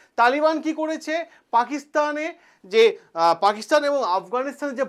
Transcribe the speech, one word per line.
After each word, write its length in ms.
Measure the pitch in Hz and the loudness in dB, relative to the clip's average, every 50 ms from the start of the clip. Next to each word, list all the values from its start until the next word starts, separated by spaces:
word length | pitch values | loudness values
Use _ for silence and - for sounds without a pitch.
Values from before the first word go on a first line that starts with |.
| _ _ _ | _ _ _
তালিবান 460 | - 233 247 269 294 302 311 320 302 - | 2 2 2 2 2 2 0 0 0 -2
কি 100 | 311 311 | -4 -4
করেছে? 540 | 302 311 311 320 - - 302 311 339 330 - _ _ _ _ | -4 -4 -6 -6 -6 -6 -6 -6 -6 -8 -10 _ _ _ _
পাকিস্তানে 840 | - 233 240 240 285 285 285 _ - 302 294 294 294 - - 330 - - _ _ _ _ - | 0 0 0 -2 -4 -10 -8 _ -4 -2 -2 -2 -2 -6 -8 -8 -10 -14 _ _ _ _ -10
যে, 340 | 190 196 226 226 214 - 208 _ _ - | -2 2 4 4 4 2 -2 _ _ -2
আহ, 200 | 165 165 170 165 165 | 2 2 2 2 4
পাকিস্তান 440 | 202 202 208 214 214 - 311 302 294 | 2 0 0 0 -2 0 0 0 2
এবং 200 | 285 285 277 240 | 0 0 0 0
আফগানিস্তানের 680 | 180 180 190 175 180 214 247 262 285 269 - 294 285 254 | 0 -2 -2 -2 -4 -6 -6 -4 -6 -8 -8 -8 -8 -6
যে 100 | 254 262 | -6 -6